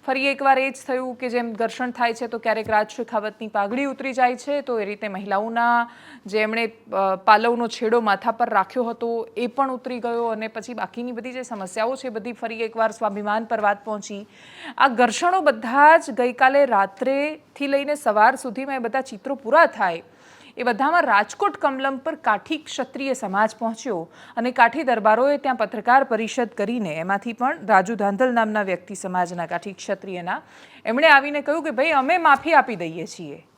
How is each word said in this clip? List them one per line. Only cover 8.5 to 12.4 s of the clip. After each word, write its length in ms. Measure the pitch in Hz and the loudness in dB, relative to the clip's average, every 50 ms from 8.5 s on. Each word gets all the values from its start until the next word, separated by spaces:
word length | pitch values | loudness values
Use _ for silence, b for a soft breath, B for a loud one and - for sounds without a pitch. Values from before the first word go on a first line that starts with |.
| 226 202 190 - - 254 240 | 0 0 0 0 -4 -4 -4
હતો 440 | 233 233 233 240 233 233 226 220 - - 202 | -4 -4 -6 -6 -4 -4 -6 -6 -8 -6 -6
એ 100 | 240 240 | -6 -4
પણ 240 | 233 - 277 269 | -2 -2 -2 -2
ઉતરી 280 | 254 247 254 247 254 240 | -2 -8 -8 -10 -10 -6
ગયો 260 | 220 240 233 233 233 | -6 -4 -4 -2 -2
અને 220 | 233 226 214 220 220 | -4 -4 -4 -8 -8
પછી 260 | 220 226 214 - 247 | _ -12 -12 -10 -10
બાકીની 380 | 220 202 185 - 233 240 247 | -10 -10 -10 -8 -10 -10 -8
બધી 220 | 247 220 220 254 247 | -10 -10 -12 -10 -12
જે 100 | 254 254 | -12 -10
સમસ્યાઓ 520 | - 240 208 190 180 - 226 220 233 262 | -10 -10 -10 -10 -10 -4 -4 -2 -2 -4
છે 140 | 254 - 254 | -6 -8 -10
બધી 220 | 214 220 190 240 | -10 -8 -10 -10
ફરી 300 | 233 - | -12 -10